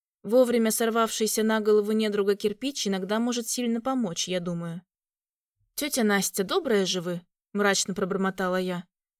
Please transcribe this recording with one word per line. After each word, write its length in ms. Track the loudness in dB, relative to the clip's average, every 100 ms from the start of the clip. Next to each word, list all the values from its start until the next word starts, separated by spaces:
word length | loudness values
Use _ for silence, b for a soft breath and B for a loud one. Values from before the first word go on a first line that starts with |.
| _ _
Вовремя 480 | 2 4 6 4 2
сорвавшийся 720 | 2 0 2 0 0 -2 0
на 180 | 0 2
голову 320 | 4 4 4
недруга 420 | 0 0 0 0 0
кирпич 520 | -2 -4 -6 -4 -2
иногда 320 | -2 -2 -2
может 280 | 0 -2 -4
сильно 320 | -4 -2 -2
помочь, 480 | -2 -2 -2 -4 -4
я 140 | -4
думаю". 400 | -4 -6 -6 -10 -14 _ _ _ _ _ _ _ _ -6
"Тётя 280 | -4 0
Настя, 400 | 2 2 0 -2
добрая 420 | 0 0 2 2 2
же 140 | -2
вы", 220 | -4 -6 -8 _ _
мрачно 400 | 0 2 2 0
пробормотала 640 | -2 -2 0 -2 -2 -2 -2
я. 260 | -2 -6 -10 _ _ _